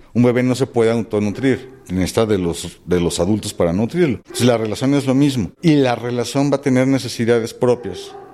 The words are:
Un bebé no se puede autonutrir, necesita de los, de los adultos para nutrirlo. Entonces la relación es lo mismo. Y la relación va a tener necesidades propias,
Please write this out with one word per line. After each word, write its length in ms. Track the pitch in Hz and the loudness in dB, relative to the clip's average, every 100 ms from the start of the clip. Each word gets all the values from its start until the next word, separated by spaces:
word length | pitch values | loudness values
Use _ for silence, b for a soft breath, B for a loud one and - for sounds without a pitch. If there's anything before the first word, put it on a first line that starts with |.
| b | b
Un 120 | 117 | 2
bebé 180 | 123 123 | 4 4
no 120 | 127 | 2
se 120 | 123 135 | 0 0
puede 240 | 120 113 | 2 2
autonutrir, 800 | 117 - 104 104 98 135 110 - - - | 0 -2 -2 -2 0 0 0 -4 -18 -6
necesita 380 | 92 85 113 110 | -4 0 0 2
de 120 | 98 | 0
los, 420 | 87 82 85 - | -2 -4 -10 -10
de 160 | 87 87 | -2 0
los 180 | 85 - | 0 0
adultos 340 | 90 107 104 | 0 -2 -2
para 180 | - 87 | -2 0
nutrirlo. 440 | 92 117 170 160 95 | 0 -2 0 -2 -2
Entonces 280 | - - 120 | -8 0 2
la 120 | 113 | 2
relación 340 | 110 98 131 | 0 -2 0
es 120 | 143 131 | 0 2
lo 80 | |
mismo. 380 | 131 147 131 85 - | 2 2 0 -4 -2
Y 140 | 165 147 | 2 4
la 180 | 127 | 2
relación 560 | 113 120 120 113 143 139 | 0 -4 -4 -2 -2 0
va 40 | 139 | 0
a 40 | |
tener 240 | 135 127 131 | 0 2 2
necesidades 680 | 135 120 - 113 120 110 | 0 -4 -2 0 2 0
propias, 580 | - 123 117 95 - - - - | -2 0 0 -4 -12 -14 -18 -10